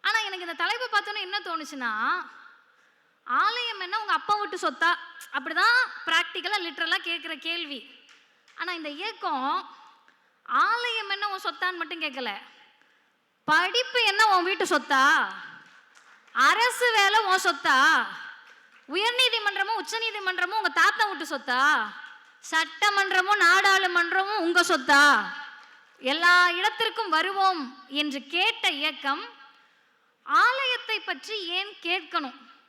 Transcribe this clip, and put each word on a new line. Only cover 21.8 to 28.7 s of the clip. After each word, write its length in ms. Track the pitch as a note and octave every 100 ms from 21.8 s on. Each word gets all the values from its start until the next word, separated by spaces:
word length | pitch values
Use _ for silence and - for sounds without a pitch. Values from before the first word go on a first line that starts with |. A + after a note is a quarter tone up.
| G#3+ - - - _ _ -
சட்டமன்றமும் 920 | D#4+ D#4+ - G4+ G4+ G4 F#4 F#4 G#4
நாடாளுமன்றமும் 960 | E4+ F#4 G4 F#4+ F#4 F4 E4+ F#4 G4 G#4+
உங்க 260 | E4+ F4
சொத்தா? 640 | F4 D#4+ B3+ C#4 D4 B3 F#3+ - - - - - _ _
எல்லா 520 | B3+ D4+ F4 F4+ F4+
இடத்திற்கும் 580 | E4+ G4+ G#4+ A4+ - G#4+
வருவோம்" 760 | D#4 F4+ G4 F#4+ F4+ B3+ - -
என்று 380 | C#4 D4 C4+ -
கேட்ட 420 | E4+ G4+ A4
இயக்கம், 560 | G4